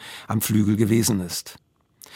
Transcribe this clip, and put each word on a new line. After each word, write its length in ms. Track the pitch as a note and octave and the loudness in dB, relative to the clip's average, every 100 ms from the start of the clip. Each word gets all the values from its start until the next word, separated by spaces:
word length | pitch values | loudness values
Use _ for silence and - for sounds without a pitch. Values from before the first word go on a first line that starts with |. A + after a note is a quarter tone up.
| - - - | -6 -18 -4
am 140 | A2 | -4
Flügel 340 | - G#2+ G2+ G#2 | 2 2 4 2
gewesen 440 | A2 A2+ A2 G2+ | 2 2 2 0
ist. 360 | F2 - - - _ _ _ _ - | -2 -8 -10 -20 _ _ _ _ -20